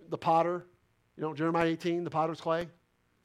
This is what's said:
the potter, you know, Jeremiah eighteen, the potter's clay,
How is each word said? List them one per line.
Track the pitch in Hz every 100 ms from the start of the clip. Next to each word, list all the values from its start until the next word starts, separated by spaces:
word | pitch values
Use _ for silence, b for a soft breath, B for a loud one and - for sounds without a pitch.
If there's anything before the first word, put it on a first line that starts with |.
| 165
the | 160
potter, | 175 165 170 175 170 _ _ _ _ -
you |
know, | 156
Jeremiah | 147 160 170 165
eighteen, | 165 175 170
the | 170
potter's | 156 160 156
clay, | 170 165 175 - _ _ _ _